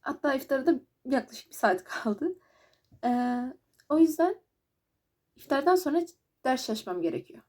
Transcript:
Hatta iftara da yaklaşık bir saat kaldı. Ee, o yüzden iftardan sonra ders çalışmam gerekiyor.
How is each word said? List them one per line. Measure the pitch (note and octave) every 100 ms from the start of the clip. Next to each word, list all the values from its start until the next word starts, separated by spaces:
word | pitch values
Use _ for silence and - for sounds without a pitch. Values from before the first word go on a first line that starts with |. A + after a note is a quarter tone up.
Hatta | - D4 D4
iftara | C4+ - C4+ C4+
da | C4+ - _ -
yaklaşık | C4 A3 - -
bir | -
saat | A3 F#3
kaldı. | - - A#3 G#3 D#4+ F#4 _ _ _ _ _ -
Ee, | A#3+ B3 B3 B3 B3 - _ _ _
o | D4+
yüzden | D#4+ D#4 F4 G#4 _ _ _ _ _ _ _ _ _ _
iftardan | - C#4 D4+ F4+
sonra | - D#4 E4+ - _ _
ders | B3+ C4 -
çalışmam | A3 - F3+
gerekiyor. | E3 - - -